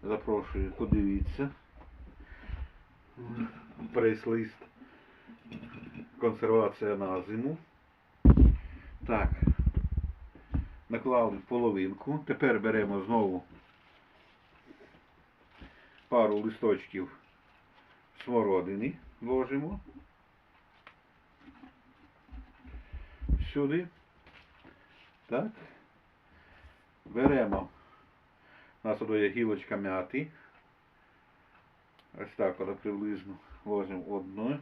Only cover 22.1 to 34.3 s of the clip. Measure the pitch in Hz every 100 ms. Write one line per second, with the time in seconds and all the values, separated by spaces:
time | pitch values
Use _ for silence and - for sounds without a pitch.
22.1 | _ _ - - - - - - - -
23.1 | - - - - 143 139 160 175 - _
24.1 | _ - - - - - - _ - -
25.1 | _ _ 120 220 - - - _ _ _
26.1 | _ _ - - - - _ _ _ -
27.1 | 113 135 139 107 98 - - - - _
28.1 | _ _ _ _ - - _ 110 107 107
29.1 | 107 101 104 113 101 - 101 98 92 90
30.1 | 131 156 - - - _ _ _ _ _
31.1 | _ _ _ _ _ _ _ _ _ _
32.1 | - 104 - 98 92 95 98 107 101 107
33.1 | 101 95 92 - - - 104 95 95 92
34.1 | 101 92